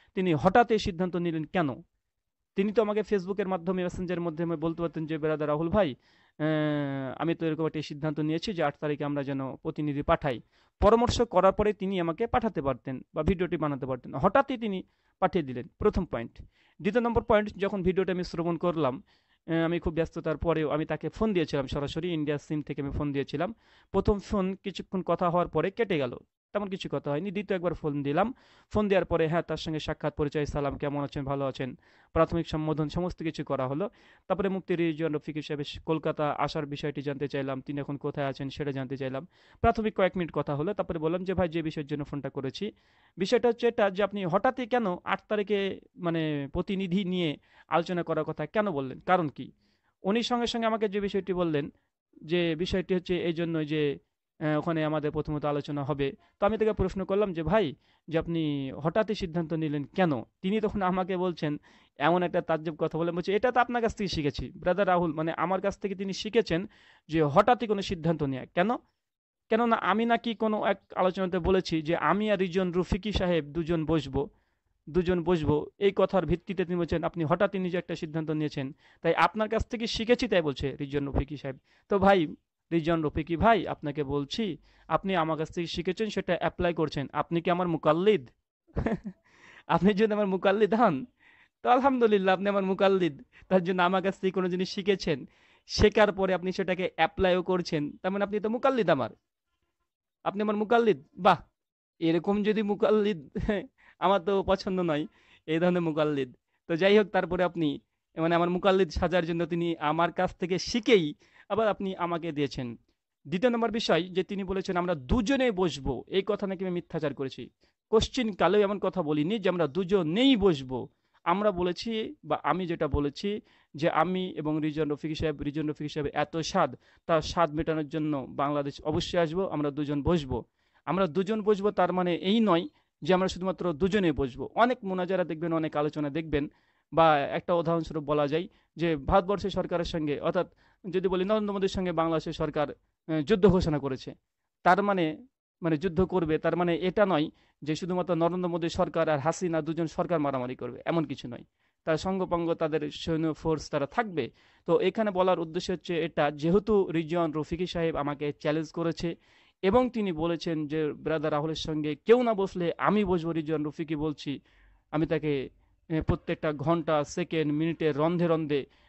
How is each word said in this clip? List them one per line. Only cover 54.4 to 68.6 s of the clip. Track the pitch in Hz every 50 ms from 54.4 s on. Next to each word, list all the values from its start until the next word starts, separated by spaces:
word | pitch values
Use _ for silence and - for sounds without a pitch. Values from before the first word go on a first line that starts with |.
| 156 151 151 151
ওখানে | 147 175 165 160 156
আমাদের | 151 156 151 147 151
প্রথমত | 147 151 147 - 151 147 143
আলোচনা | 147 147 143 143 - 147 147 139
হবে। | 127 151 135 143 135 - - _ _ _ -
তো | 202
আমি | 202 220 214
তাকে | 214 214
প্রশ্ন | 208 - 190 185 - 196 185
করলাম | 165 196 202 214 202
যে, | 170 165
"ভাই, | 160 156 196 226 196 139 - - _ _ _ _ _ -
যে | 143 165
আপনি | 156 170 170 165 160 151 143 139 139 135
হঠাৎই | - - 131 165 160 220 214 202 214
সিদ্ধান্ত | - 202 175 156 175 165 151
নিলেন | 170 160 160 143 147 147 139
কেন?" | - - 190 185 165 143 113
তিনি | - - _ _ - 190 208 220
তখন | 208 208 214 208
আমাকে | 190 185 185 185 185 175 190
বলছেন, | 175 180 185 170 - 165 151 147 - - - - _ _ _ _ -
এমন | 139 156 170 180
একটা | 180 170 175 180
তাজ্জব | 165 - 160 156 156 170 - -
কথা | 170 156 - 156
বলেন, | 170 175 170
বলছে, | 175 175 196 190
"এটা | 208 233 254
তো | 240 254
আপনার | 233 - 240 240
কাছ | 226 214 -
থেকে | - 208 170
শিখেছি, | - 170 143 143 - - 127 120 -
ব্রাদার | - 156 180 180 185 202 185
রাহুল, | 180 170 175 165
মানে | 143 160 160 165
আমার | - - 156 175 190 190
কাছ | 196 196 190 -
থেকে | - 196 196
তিনি | 185 202 196
শিখেছেন | 180 - - 214 202 233 208 - 165 165 202 - _ _ _ - - _ _ -
যে | 151 160
হঠাৎই | 156 143 135 175 214 247 247 - 240
কোনো | 208 208 196
সিদ্ধান্ত | 190 - 196 165 151 165 165 151
নেয়া।" | 151 135 135 123 -
কেন? | - - 175